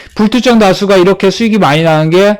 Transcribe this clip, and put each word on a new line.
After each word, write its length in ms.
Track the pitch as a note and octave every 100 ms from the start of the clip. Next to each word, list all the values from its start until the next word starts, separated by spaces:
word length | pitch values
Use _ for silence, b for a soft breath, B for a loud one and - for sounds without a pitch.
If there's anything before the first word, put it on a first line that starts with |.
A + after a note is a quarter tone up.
| B -
불특정 420 | G#3+ B3+ A#3+ A#3
다수가 380 | G3+ F#3 G3+ G3
이렇게 340 | F3+ F#3+ G3
수익이 300 | F#3+ A3+ G#3+
많이 240 | E3 D3
나는 260 | E3 D#3 D#3+
게 300 | F3 G3+ G#3